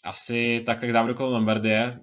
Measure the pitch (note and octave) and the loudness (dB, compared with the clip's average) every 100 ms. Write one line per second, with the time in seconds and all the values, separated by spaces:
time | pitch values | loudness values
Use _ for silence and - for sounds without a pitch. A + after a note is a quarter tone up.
0 | - - - A#2 A#2 A#2 A#2 A2+ A#2+ A#2 | -12 -12 -4 -2 0 0 -2 -2 2 2
1 | A2+ A#2+ C3 A#2+ A2 A2 A2 G#2+ A#2+ B2 | 2 0 -2 0 2 2 2 2 0 -6